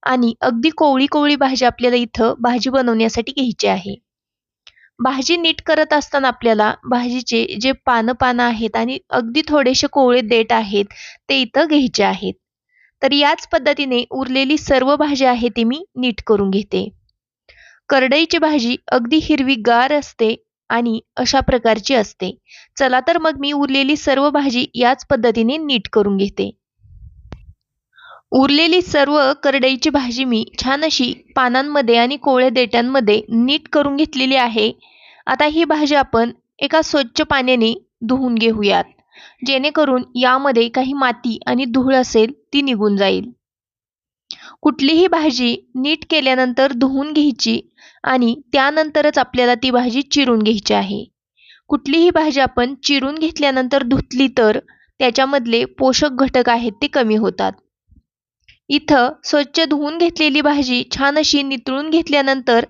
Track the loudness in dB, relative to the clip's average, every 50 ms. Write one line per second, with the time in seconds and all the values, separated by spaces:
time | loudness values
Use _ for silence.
0 | -4 -2 0 0 0 0 0 -2 -2 -2 -2 0 -2 -2 0 2 2 2 2 2
1 | 0 0 0 0 0 0 0 0 0 -2 0 0 0 0 0 0 -2 0 0 0
2 | -2 -2 -2 0 0 0 0 0 -2 -2 0 0 -2 -2 0 0 0 0 0 0
3 | 0 0 -2 -4 -6 -6 -4 -4 -4 -4 -2 -2 -2 -2 -2 -2 -6 -10 -14 -14
4 | _ _ _ _ _ _ _ _ _ _ _ _ _ -20 _ _ _ _ _ -4
5 | -2 -2 -2 -2 -2 -2 -2 0 0 -2 -2 -2 -2 0 0 0 2 2 0 -2
6 | -2 -2 -2 -2 0 0 -2 0 0 2 2 2 2 0 -2 -4 -4 -4 -2 -2
7 | -2 -4 -4 -6 -4 -2 -2 -2 -2 -2 -4 -4 -2 -2 -2 -2 0 0 0 0
8 | 0 -2 -2 0 0 0 0 0 0 0 -2 -2 -4 -4 -2 -2 -4 -4 -6 -8
9 | _ -4 -4 -4 -2 -2 -2 -4 -2 2 2 2 2 2 0 0 -2 0 2 2
10 | 4 4 4 2 2 2 2 2 2 2 0 0 0 0 -2 -2 -2 -4 -8 -20
11 | -20 -20 -20 _ _ -4 -2 -2 -2 0 0 0 0 2 2 2 2 0 0 0
12 | 0 0 0 -4 -6 -8 -10 _ _ _ _ _ _ _ _ _ _ _ _ -4
13 | -2 0 2 2 2 0 0 -2 -4 -4 -4 -2 0 0 -2 -2 -2 -2 -2 -2
14 | -4 -4 -6 -8 -6 -2 -2 -2 0 0 0 -2 0 0 2 2 2 2 2 0
15 | 0 -2 0 2 2 2 2 0 -2 -4 -2 0 -2 -2 -2 -4 -10 _ -10 -6
16 | -4 -4 -4 -4 -2 0 0 0 0 0 -2 -4 -4 -4 -6 -6 -6 -6 _ _
17 | _ _ _ _ _ _ _ _ _ _ -20 _ -20 -20 _ _ _ 0 0 2
18 | 2 2 2 2 2 0 0 0 0 2 0 0 0 -2 -4 -4 -4 -2 -2 0
19 | 0 2 0 0 2 0 0 0 2 0 -2 0 2 2 2 2 2 2 0 -2
20 | -4 -6 -4 -2 -2 -2 -2 -4 _ _ _ _ _ -4 -2 -2 -2 -2 -4 -4
21 | -8 _ -6 -6 -4 0 0 0 0 0 0 0 2 0 0 0 0 -2 0 0
22 | 0 -2 -6 -10 -10 -10 -10 _ _ _ -20 -20 -20 _ -4 -2 0 0 0 0
23 | 0 0 0 0 0 -2 -2 -2 -4 -4 -2 -2 -2 0 0 0 2 0 0 0
24 | 0 0 2 2 2 2 2 0 0 0 -2 -2 -4 -4 -2 0 2 2 0 0
25 | -2 -2 -2 2 2 2 2 2 0 0 0 -2 -2 -2 -2 -2 -2 0 2 2
26 | 2 2 2 0 -2 -2 -4 -6 -6 -6 -8 _ _ _ _ _ _ -20 -20 -20
27 | -20 -20 -20 -20 -20 -20 -20 -20 -20 -20 -20 _ _ _ _ _ _ _ _ -20
28 | -20 -20 -20 -20 _ -2 2 2 2 4 2 2 2 2 2 0 0 0 0 0
29 | 2 2 2 2 2 2 0 0 0 0 0 2 0 0 0 0 -2 0 0 0
30 | -2 -2 -4 -4 -2 -2 0 -2 -2 -6 -8 -6 -4 -2 -2 -2 -2 -2 -2 -2
31 | -2 -4 -4 -8 _ -2 0 2 2 2 0 0 -2 0 -2 0 2 2 4 2
32 | 2 0 -2 -2 0 2 2 4 4 2 2 0 0 0 0 0 0 2 0 0
33 | 2 2 2 0 0 -2 0 0 2 2 0 -2 -2 -2 0 0 0 0 0 -2
34 | -2 -2 -2 -2 0 0 2 2 0 0 0 -2 -2 -2 -4 _ -20 _ _ _
35 | _ -20 -20 _ -6 -4 -2 0 0 0 2 0 0 0 0 0 2 2 2 2
36 | 0 2 0 0 0 0 -4 _ _ _ _ -6 -4 0 0 0 0 2 0 -2
37 | -2 -2 -2 -4 -2 -2 0 -2 2 2 2 2 2 0 -2 -4 _ _ _ -10
38 | -4 -2 -2 -2 0 0 0 2 2 0 0 0 0 0 0 0 -2 -4 _ _
39 | _ _ _ -20 -20 -20 _ -10 -4 -2 -2 0 -2 -2 0 0 0 2 0 -2
40 | -2 -2 -2 0 2 2 2 2 0 0 2 2 0 0 0 -4 -2 -2 -2 -2
41 | -2 -2 -2 -4 -6 -6 -6 -6 -4 -4 -2 -2 -2 0 0 0 2 2 2 2
42 | 0 2 2 2 2 2 -2 _ _ -4 -2 0 0 0 0 0 0 0 2 2
43 | 0 0 0 -2 -4 -8 -16 _ _ _ _ _ _ _ _ _ _ _ _ _
44 | _ _ _ _ _ -20 -20 -20 -20 -20 -10 _ -2 -2 0 0 0 2 2 4
45 | 2 2 2 0 0 0 -2 0 -2 -2 -2 -4 _ _ -8 -6 -2 -2 -4 -4
46 | -4 -2 -2 0 0 2 2 2 0 0 0 0 0 0 2 0 0 0 0 -2
47 | -4 -2 0 2 2 2 0 0 -2 -2 -2 -4 -6 _ _ _ -20 -20 _ _
48 | -4 -2 0 2 2 0 0 -4 -6 -2 0 2 2 2 2 0 -2 0 0 0
49 | 0 2 2 0 -2 -2 0 0 2 2 2 0 0 0 0 0 0 0 -2 -4
50 | -4 -2 0 0 2 2 2 2 2 0 0 -2 -2 -2 -2 -2 -2 -4 -6 -10
51 | -10 _ _ _ _ _ _ _ _ _ -20 _ _ -4 -4 -4 -2 0 2 4
52 | 4 4 4 2 0 0 0 0 0 0 0 -2 -2 -2 -4 -6 -4 -2 -2 0
53 | -2 -4 -4 -4 -6 -6 -4 -2 -2 0 0 0 -2 0 0 0 0 0 -2 -2
54 | -2 -4 -2 0 0 0 2 2 2 2 2 0 -4 _ _ _ _ _ _ -2
55 | -2 -2 0 0 0 0 0 -2 -2 0 -2 -2 -2 -4 -4 0 0 0 2 2
56 | 0 -2 0 0 -2 0 0 0 2 2 0 0 -2 -6 -6 -6 -6 -2 -2 0
57 | 0 0 0 0 0 -2 -4 -4 -6 -6 -6 _ _ _ _ _ _ _ _ -20
58 | _ _ _ _ _ _ _ _ _ _ -20 _ _ -2 -2 -2 0 2 2 2
59 | 2 0 -2 _ -8 -2 -2 -2 -2 0 -2 -2 0 0 -2 -2 -4 -4 -2 0
60 | -2 -2 0 0 -2 0 0 0 0 0 0 0 0 -2 -2 -4 -4 -6 -4 -2
61 | -2 0 0 0 0 0 0 0 -2 -2 -6 -8 -6 -6 -6 -6 -4 0 0 -2
62 | 0 0 0 0 0 0 -2 -2 0 2 2 2 0